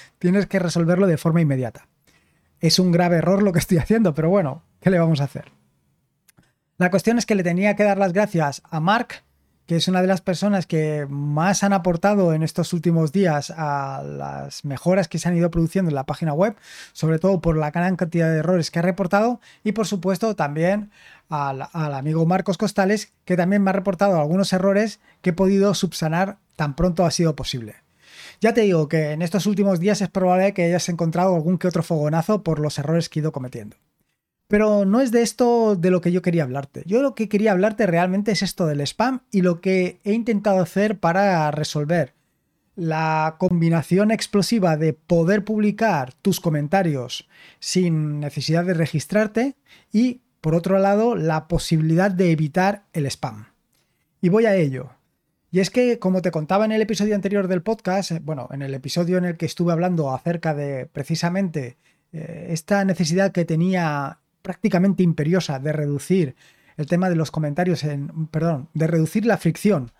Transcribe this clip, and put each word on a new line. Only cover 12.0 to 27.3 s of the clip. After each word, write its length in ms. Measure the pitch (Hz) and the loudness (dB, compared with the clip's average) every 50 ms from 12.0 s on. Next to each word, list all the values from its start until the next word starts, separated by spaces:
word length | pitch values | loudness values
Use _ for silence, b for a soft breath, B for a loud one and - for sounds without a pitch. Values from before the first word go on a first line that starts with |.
| - 202 208 202 180 170 160 | 0 2 2 2 2 2 2
en 80 | 156 | 0
estos 320 | 160 156 - 180 165 - 180 | -2 -2 -2 -4 -2 -2 -4
últimos 380 | 165 156 175 165 165 160 147 | -2 0 2 2 2 2 0
días 420 | 147 202 190 170 151 147 - - 165 | 0 0 2 2 0 -2 -4 -6 -8
a 460 | 165 156 147 143 139 135 135 135 139 143 | -6 -4 -4 -4 -4 -4 -6 -8 -10 -10
las 640 | 147 143 143 143 143 139 139 139 139 - - - | -10 -10 -10 -10 -10 -10 -10 -12 -12 -14 -10 -8
mejoras 420 | 143 135 - - 175 185 196 170 | -8 -8 -4 0 0 2 2 0
que 120 | - - 160 | -2 -6 -4
se 100 | - 175 | -2 0
han 80 | 180 | 0
ido 140 | 170 175 170 | 0 0 0
produciendo 380 | 165 170 165 160 - 196 185 160 | 0 0 -2 0 0 0 0 0
en 60 | 143 | -2
la 120 | 131 135 | -2 -4
página 260 | - 143 - 175 156 143 | -6 -6 -4 -4 -2 0
web, 220 | 160 196 226 208 B B B B B B B | 0 0 0 -2 B B B B B B B
sobre 280 | B - 156 160 160 156 | B -4 -2 0 0 2
todo 200 | - 196 196 160 | 2 2 0 2
por 160 | - 170 156 | 0 0 0
la 140 | 156 151 151 | 0 -2 -2
gran 260 | - 170 175 190 180 | -2 0 0 0 0
cantidad 360 | - 180 160 175 170 165 160 | -2 -2 -2 0 0 0 2
de 80 | 160 156 | 0 0
errores 320 | 156 175 185 170 147 - | 0 2 0 0 0 -2
que 80 | - 170 | -2 -2
ha 20 | |
reportado, 580 | 170 190 180 196 190 165 202 202 220 240 247 b b b b b - | -2 0 -2 -2 -2 0 2 2 2 0 -2 b b b b b -6
y 100 | 214 208 | -4 -2
por 120 | 226 202 | -2 -2
supuesto 500 | - 208 175 180 190 185 165 226 220 202 | -4 -4 -2 -2 -2 -2 0 -2 -2 -2
también 540 | - 151 143 147 160 165 180 202 214 208 B B B B B B B B _ | -2 -4 -4 -2 0 0 0 0 -2 -4 B B B B B B B B _
al, 400 | 160 147 143 139 135 131 - - | -6 -4 -4 -4 -4 -6 -10 -8
al 220 | - 165 156 147 139 | -6 -6 -4 -4 -4
amigo 320 | 135 139 156 156 160 165 | -4 -4 -2 0 0 2
Marcos 320 | 170 185 190 - 202 175 | 2 2 0 0 -2 -2
Costales, 560 | - 220 196 - 202 190 190 214 208 - - _ _ _ | -2 -2 -2 0 0 0 0 0 -2 -4 -10 _ _ _
que 120 | - 185 | -2 0
también 240 | 175 170 185 202 202 | 0 2 2 2 2
me 80 | 196 190 | 2 2
ha 40 | 190 | 0
reportado 460 | 196 185 202 180 - 196 202 180 160 | 0 -2 -4 0 0 2 2 2 2
algunos 320 | 147 151 175 196 190 - 190 | 2 2 0 0 0 0 0
errores 480 | 185 190 196 190 202 226 208 - b b b b b | 0 2 2 2 2 0 0 -4 b b b b b
que 80 | - 180 | -2 -2
he 40 | 165 | 0
podido 420 | 185 190 190 196 196 196 208 180 | 2 2 2 4 4 4 2 2
subsanar 640 | - 196 160 - - 165 156 160 175 196 202 202 - _ _ _ | 0 -2 -4 -4 -4 -4 -2 0 0 -2 -2 -4 -12 _ _ _
tan 200 | - 151 147 135 | -4 -4 -4 0
pronto 300 | - 180 180 160 185 175 | 0 0 2 2 2 2
ha 60 | 156 | 2
sido 240 | - - 170 160 | 2 2 0 0